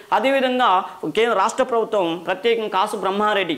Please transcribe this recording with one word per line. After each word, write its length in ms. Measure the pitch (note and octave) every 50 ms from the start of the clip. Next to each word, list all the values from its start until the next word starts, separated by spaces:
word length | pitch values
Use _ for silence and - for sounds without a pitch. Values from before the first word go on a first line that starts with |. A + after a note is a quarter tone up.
| - -
అదేవిధంగా 580 | F3+ G#3+ A3 C4+ C4+ C4+ B3+ B3+ B3+ B3+ B3 G#3 F#3 F#3 G3 - - - - D#3 D3+
కేంద్ర 220 | G#3+ A3+ A#3 A3 F#3+
రాష్ట్ర 240 | G3 A3 - -
ప్రభుత్వం 560 | B3+ B3+ A#3 A3+ G#3+ - A3 G3+ F3 E3 E3 F3+ E3+
ప్రత్యేకంగా 420 | F3+ F#3 F3+ - A#3 A#3 A3+ G#3+ G#3
కాసు 280 | - F#3 G3+ G#3+ A#3
బ్రహ్మారెడ్డి, 580 | G3+ F#3+ F#3+ F#3+ G3+ G#3+ G#3+ G#3 G3 F#3 D#3+ D#3